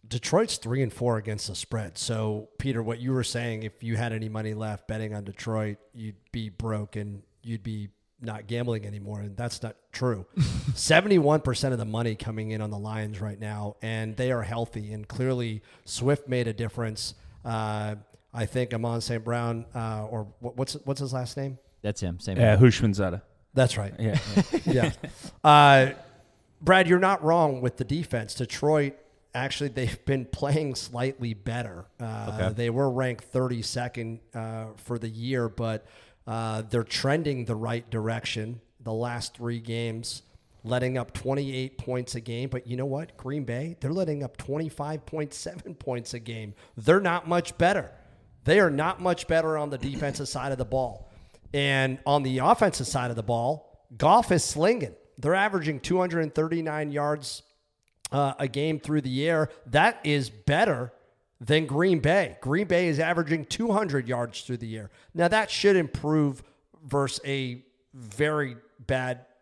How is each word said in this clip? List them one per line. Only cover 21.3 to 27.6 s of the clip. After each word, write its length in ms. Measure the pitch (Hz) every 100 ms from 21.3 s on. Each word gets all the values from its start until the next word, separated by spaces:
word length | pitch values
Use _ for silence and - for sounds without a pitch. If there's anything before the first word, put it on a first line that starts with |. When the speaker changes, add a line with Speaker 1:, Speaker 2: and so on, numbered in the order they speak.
| -
Speaker 1:
name? 200 | 135 131 _ _
Speaker 2:
That's 180 | 104 104
him, 180 | 90 85
Saint 200 | - 92
Speaker 3:
Uh, 160 | 117 101
Speaker 2:
Brown. 40 |
Speaker 3:
Hushmanzada. 600 | 123 - 113 98 92 92 - _ _
Speaker 1:
That's 240 | 131 127 -
right. 160 | 101 -
Speaker 3:
Yeah. 200 | 110 147 - 143
Speaker 1:
<laughs> 220 | - 339 -
Yeah. 260 | 127 156 - - - - -
Uh, 480 | 156 147 143 135 131 - - - _ _ _ _
Brad, 260 | 160 185 175
you're 120 | 180
not 240 | 185 190
wrong 380 | 151 170 156 131